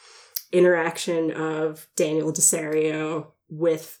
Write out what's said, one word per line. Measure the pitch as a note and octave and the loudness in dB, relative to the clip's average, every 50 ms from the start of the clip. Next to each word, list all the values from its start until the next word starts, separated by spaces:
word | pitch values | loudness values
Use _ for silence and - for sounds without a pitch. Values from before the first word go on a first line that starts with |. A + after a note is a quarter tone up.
| - - - - - _ - - - _ | -20 -20 -20 -20 -20 _ -12 -12 -8 _
interaction | - F3+ F3+ F3+ F3+ E3 D#3+ E3 E3+ - - - F3 E3 E3 D#3 | 2 4 4 6 4 4 2 -2 -4 -4 -4 -2 -2 0 0 -2
of | D3+ - D#3 D#3+ D#3 D#3 D#3 D#3+ D#3 - - - _ | -2 -2 -4 -4 -2 -2 -2 -4 -4 -8 -14 -6 _
Daniel | - F3 D3+ D#3 D#3+ D#3 D#3 | -2 0 0 0 0 0 0
Desario | D#3 - - - - E3 D#3 D#3 D#3 D#3 D#3 D#3+ D#3 D#3 D#3 D#3 D#3+ D#3 D3+ - _ _ _ _ | 0 2 2 2 2 2 0 -2 0 0 0 0 0 -2 -4 -4 -4 -6 -8 -10 _ _ _ _
with | E3 D3+ E3 E3+ D#3+ D#3 - - - - | -6 -2 0 0 0 0 -4 -10 -20 -16